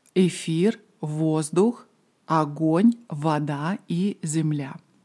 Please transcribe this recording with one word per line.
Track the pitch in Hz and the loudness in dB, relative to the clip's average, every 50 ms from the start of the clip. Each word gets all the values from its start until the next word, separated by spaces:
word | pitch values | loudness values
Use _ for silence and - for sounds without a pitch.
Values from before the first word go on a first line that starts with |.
| _ _ - | _ _ 2
Эфир, | 185 190 170 - - - 170 160 160 175 220 226 - _ _ _ _ | 2 2 2 2 -2 -4 -4 0 0 2 0 0 -2 _ _ _ _
воздух, | - 151 151 156 160 156 156 156 156 - - 170 202 233 - - - _ _ _ _ _ _ _ _ | -10 -6 -4 -2 0 0 0 0 -2 0 2 2 2 2 2 -2 -8 _ _ _ _ _ _ _ _
огонь, | - 160 160 156 147 147 151 160 160 160 175 208 233 233 - - - | -2 0 0 0 0 -2 -2 0 2 4 4 4 4 4 2 -4 -12
вода | 165 147 147 160 151 147 151 147 147 139 147 165 202 - _ - | -8 -4 -2 0 0 0 0 -2 -4 -4 -4 -4 -4 -6 _ -6
и | 175 170 190 202 190 - - | -4 -2 -2 -2 -4 -4 -6
земля. | 156 151 160 156 156 151 143 139 135 - - _ _ _ _ _ | -6 -2 -2 -2 -2 -2 -4 -6 -8 -12 -16 _ _ _ _ _